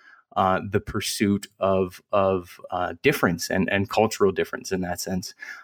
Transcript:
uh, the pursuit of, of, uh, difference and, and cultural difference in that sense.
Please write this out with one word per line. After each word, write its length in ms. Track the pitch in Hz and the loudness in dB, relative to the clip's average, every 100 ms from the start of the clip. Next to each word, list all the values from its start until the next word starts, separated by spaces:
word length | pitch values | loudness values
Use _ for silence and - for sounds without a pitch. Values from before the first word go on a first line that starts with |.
| - - _ - | -20 -20 _ 0
uh, 240 | 95 92 101 | 2 2 0
the 120 | 101 | -4
pursuit 640 | - 110 - - 104 101 - - | -4 -4 -4 0 2 2 -2 -2
of, 420 | 95 95 92 - - | 0 2 0 -4 -2
of, 480 | 104 95 95 90 - - | 2 2 2 -2 -14 -8
uh, 240 | 90 87 - | -4 -4 0
difference 480 | 139 160 107 85 - | 0 2 2 0 0
and, 180 | 90 92 | 0 2
and 180 | 98 98 | 0 0
cultural 420 | - 110 - 101 | 2 2 4 2
difference 400 | 87 82 - - | 2 -2 -6 -6
in 100 | 95 | -4
that 180 | 90 87 | -4 -4
sense. 340 | - 92 - - - - | -4 -4 -6 -12 -16 -18